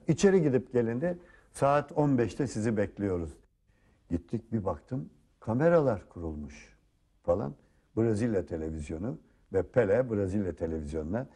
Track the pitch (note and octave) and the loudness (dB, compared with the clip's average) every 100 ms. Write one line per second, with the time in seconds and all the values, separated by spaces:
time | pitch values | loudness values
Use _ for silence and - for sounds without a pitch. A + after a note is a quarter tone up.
0 | - D#3+ G3 F#3 D3+ B2+ - B2 A#2 A#2 | -2 4 6 6 4 2 2 0 0 0
1 | E3+ F3 - - _ - C#3 D3 - - | -2 -4 -12 -20 _ -2 2 2 0 0
2 | D3 B2+ A2+ - C3+ A2 A2+ G#2+ G2 - | 2 2 2 -2 -4 -2 -2 0 -2 -2
3 | G2+ F2 D#2+ - _ _ _ _ _ _ | -2 -2 -4 -10 _ _ _ _ _ _
4 | - E2+ - A2+ - A2+ F#2 E2 - C3 | -6 -6 -4 -8 -4 -4 -4 -6 -6 -10
5 | D3+ - _ _ - A#2+ E3 E3+ C3+ G2 | -10 -16 _ _ -4 2 4 4 4 0
6 | - F2+ E2 D2+ C#2+ - - _ _ _ | -4 -10 -8 -8 -10 -14 -20 _ _ _
7 | _ _ - F2 C#3 - _ _ _ A2+ | _ _ -2 -2 -2 -10 _ _ _ -2
8 | A2+ G2+ A#2+ G2 - E2 D#2+ D#2+ D2+ D#2+ | 0 2 0 -2 -4 -6 -6 -8 -8 -8
9 | G#2+ D#3+ - _ _ F#2+ E2+ B2+ G2+ A2 | -8 -10 -14 _ _ -2 0 2 4 2
10 | C3 G#2 G2 G#2 F#2 E2 E2 D#2+ D2 D#2+ | 2 0 0 -2 -4 -4 -4 -6 -6 -6
11 | D#2 A2 C#3+ | -4 -6 -6